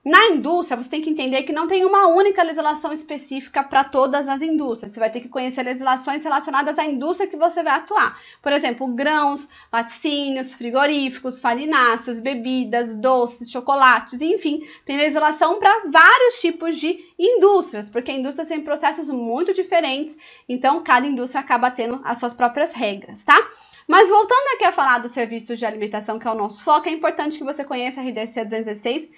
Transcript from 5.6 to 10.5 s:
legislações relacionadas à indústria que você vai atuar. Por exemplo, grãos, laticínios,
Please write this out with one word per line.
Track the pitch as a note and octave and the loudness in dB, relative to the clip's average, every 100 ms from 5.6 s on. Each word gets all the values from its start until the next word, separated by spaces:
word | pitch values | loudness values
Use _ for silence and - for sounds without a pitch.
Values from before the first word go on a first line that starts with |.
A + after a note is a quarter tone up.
legislações | B3 B3+ C4 C4 C4+ C#4+ | -6 -4 -2 -2 -2 -6
relacionadas | D#4 C4+ - C4+ D4 D4+ | -2 -2 0 -2 -2 -2
à | |
indústria | D#4 C4 D4 F4+ G4 | -4 -4 -4 -2 -4
que | D4+ | 0
você | E4+ E4+ | 0 0
vai | D#4+ | 0
atuar. | C#4+ E4 G4+ - - - - | -2 0 0 0 -2 -18 -8
Por | C#4+ | -2
exemplo, | C#4+ C4 A#3+ C4 | 0 -2 -4 -6
grãos, | A#3+ C#4+ D4+ C#4+ C#4+ - - _ | -2 0 0 0 -2 -10 -20 _
laticínios, | A#3 A#3 - D#4 C#4+ C#4 C4 B3+ | -4 -4 -6 -4 -2 -4 -6 -8